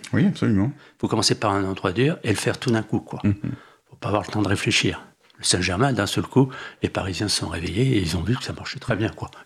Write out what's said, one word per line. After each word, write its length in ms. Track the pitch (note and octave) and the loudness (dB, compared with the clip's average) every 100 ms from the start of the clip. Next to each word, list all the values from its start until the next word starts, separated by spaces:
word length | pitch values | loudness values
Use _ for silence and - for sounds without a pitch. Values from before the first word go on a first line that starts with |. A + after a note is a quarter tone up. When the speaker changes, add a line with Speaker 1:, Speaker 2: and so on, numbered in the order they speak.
| - | 0
Speaker 1:
oui, 140 | G#2+ F#3+ | 2 2
absolument. 440 | - A#2 G2 A#2 - | 2 2 4 2 -2
Speaker 2:
Il 240 | - _ | -14 _
faut 80 | G#2+ | -2
commencer 260 | A2+ - | 0 0
par 180 | - G#2+ | 2 2
un 120 | G2 | 2
endroit 280 | F#2+ F#2+ G2 | 0 -2 -2
dur 260 | F#2+ C#3 F3 | 2 0 0
et 60 | - | 0
le 80 | G2+ | 0
faire 220 | A#2+ - | 0 -2
tout 120 | B2+ | 0
d'un 120 | A2+ | 0
coup, 180 | G#2+ A2 | 0 -2
quoi. 200 | - F2+ | -4 -2
Speaker 1:
Mmh. 80 | G#2 G2+ - - - _ _ | 0 0 -2 -8 -12 _ _
Speaker 2:
Faut 80 | - | -8
pas 120 | - | -2
avoir 140 | G#2 | -2
le 60 | F#2 | 0
temps 100 | G#2+ | -2
de 60 | G2 | 0
réfléchir. 540 | G2+ - - G#2 - - _ _ - | 0 0 0 0 -2 -10 _ _ -6
Le 60 | - | 0
Saint-Germain, 480 | F2+ F2+ F2+ C#3 | 0 2 2 2
d'un 100 | A2 G2+ | 2 0
seul 180 | G#2 | -2
coup, 260 | - C3 C3+ - - - | 2 4 2 0 -14 -6
les 80 | - | -4
Parisiens 380 | F#2 F#2+ F#2 G#2 | -2 -4 -4 -2
se 120 | - | -2
sont 80 | F2 | -4
réveillés 480 | F2 F2 F#2 C3+ A2+ | -4 -4 0 2 2
et 20 | |
ils 160 | E2 | 0
ont 80 | F2 | 0
vu 140 | F2 C3 | 0 -2
que 80 | |
ça 80 | - | -4
marchait 260 | - - - | -10 -10 -8
très 160 | - | -4
bien, 140 | G#2 G#2+ | -2 -2
quoi. 220 | - - - | -4 -12 -6